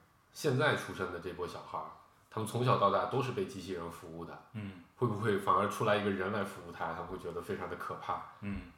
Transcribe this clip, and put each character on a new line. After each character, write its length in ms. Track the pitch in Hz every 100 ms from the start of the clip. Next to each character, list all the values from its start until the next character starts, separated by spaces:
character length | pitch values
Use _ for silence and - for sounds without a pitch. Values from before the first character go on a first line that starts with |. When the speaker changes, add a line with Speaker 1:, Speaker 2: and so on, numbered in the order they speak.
| _ _ _
Speaker 1:
现 260 | - 151 131
在 180 | 147 107
出 160 | -
生 200 | 90 90
的 80 | 87
这 120 | 87
波 140 | 85 85
小 120 | -
孩 180 | - -
儿， 80 | - - - _ -
他 100 | 110
们 60 | 107
从 180 | 117
小 120 | 123 95
到 140 | 98
大 160 | 95 90
都 160 | 127
是 100 | 127
被 140 | 110 95
机 140 | 95
器 100 | 87
人 180 | 87 85
服 280 | - 85 82
务 60 |
的， 140 | 82 73 -
Speaker 2:
嗯。 300 | 107 101 92 - -
Speaker 1:
会 100 | 123
不 120 | 104
会 200 | 110 98
反 160 | 98
而 140 | 92 101
出 160 | -
来 100 | 107 104
一 60 |
个 80 | 101
人 220 | 98 95
来 100 | 107
服 200 | 98 - 85
务 60 |
他， 140 | 85 85
他 80 | 82
们 60 | 85
会 120 | 92
觉 120 | 87
得 80 | 85
非 160 | 85 95
常 120 | 87
的 80 | 85
可 180 | - -
怕， 260 | - 90 - -
Speaker 2:
嗯。 220 | 101 98 -